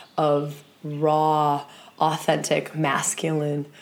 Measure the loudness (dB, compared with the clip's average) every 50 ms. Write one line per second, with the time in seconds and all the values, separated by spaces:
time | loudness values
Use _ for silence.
0 | -20 -8 -4 0 2 2 2 2 0 -4 -8 -12 -18 -20 -20 _ -10 -8 -4 -2
1 | 0 2 2 4 4 4 4 4 4 2 2 0 -4 -8 -18 -20 -20 -14 -4 0
2 | 0 0 0 0 0 0 0 0 0 0 0 0 -2 -2 -4 -2 0 0 0 0
3 | -2 -2 -4 -2 -2 -2 -2 -2 -2 -2 -2 -4 -4 -8 -12 -20